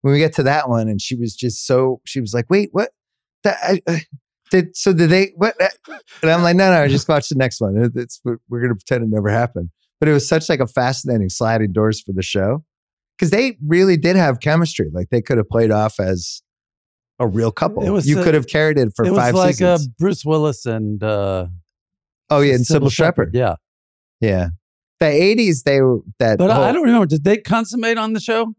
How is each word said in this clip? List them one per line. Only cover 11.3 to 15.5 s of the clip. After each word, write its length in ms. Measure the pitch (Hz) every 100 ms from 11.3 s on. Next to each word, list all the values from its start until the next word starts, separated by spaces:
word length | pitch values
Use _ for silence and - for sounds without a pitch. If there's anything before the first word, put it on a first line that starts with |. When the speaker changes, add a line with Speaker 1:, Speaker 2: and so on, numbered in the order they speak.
| - 113 113 107
Speaker 1:
doors 300 | 98 110 104
for 100 | -
the 100 | 95
show, 440 | 92 101 98 143 _ _ _ _ _ -
'cause 120 | 170
they 280 | 202 262 - 147
really 300 | 170 190 170
did 220 | 165 185
have 240 | 156 123
chemistry. 480 | 151 160 165 - 82
Like, 180 | 85 90
they 100 | 120
could 160 | - 123
have 100 |
played 220 | 104